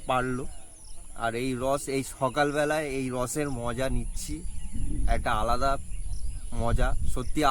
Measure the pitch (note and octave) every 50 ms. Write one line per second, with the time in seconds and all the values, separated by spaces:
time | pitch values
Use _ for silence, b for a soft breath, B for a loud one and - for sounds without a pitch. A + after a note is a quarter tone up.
0 | - - C3 B2+ B2 C3 B2+ B2 C#3+ - - - - - - - - - - -
1 | - - - - A#2 A#2 A2+ A#2 B2+ C3 C3 A#2+ B2+ C3+ C#3 C#3+ - - C3+ C3+
2 | C3 - - - C#3 B2+ A2 D3 D3 D3 C#3 D3 D3 D3 D3+ D#3 D#3 D3 C3 C3+
3 | C3 B2+ B2 B2+ B2 A#2+ - D3+ D3 C#3+ C3+ A#2+ A#2 A#2+ A#2+ A#2+ C3 C3+ - -
4 | - - - - - - - D#3+ F3 - - - - - - - - - C#3 C3+
5 | - - A#2+ A#2 - B2+ A#2+ G#2+ G#2+ A2+ A#2+ B2 C3 C#3 C3 - - - - -
6 | - - - - - - - - - - - A#2 A#2 A#2+ A#2 A2 B2 B2+ C3 A#2
7 | - - - C3+ B2 - - D3+ D3+ C#3